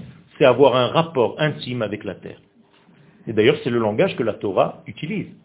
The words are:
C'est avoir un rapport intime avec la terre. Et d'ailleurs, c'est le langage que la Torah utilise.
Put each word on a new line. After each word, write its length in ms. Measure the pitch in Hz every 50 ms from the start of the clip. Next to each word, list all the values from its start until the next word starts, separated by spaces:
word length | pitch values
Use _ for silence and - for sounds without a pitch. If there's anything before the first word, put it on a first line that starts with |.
| - - - - _ _ _
C'est 80 | - 151
avoir 320 | 127 120 120 139 127 120
un 100 | 127 123
rapport 480 | 113 - 165 165 165 - 131 110 98 -
intime 440 | 156 156 151 - - - 127 123 120
avec 240 | 110 101 104 - -
la 100 | 101 87
terre. 240 | - - 90 - - _ _ _ _ _ _ _ _ _ _ _ _ _ _ _ _ -
Et 60 | - 110
d'ailleurs, 240 | 107 107 131 160 - -
c'est 40 | 135
le 100 | 120 117
langage 360 | 113 104 104 127 185 190 -
que 80 | - 120
la 120 | 107 98
Torah 480 | - - 101 92 110 151 170 - - -
utilise. 400 | 110 101 - 156 165 220 175 117 - - -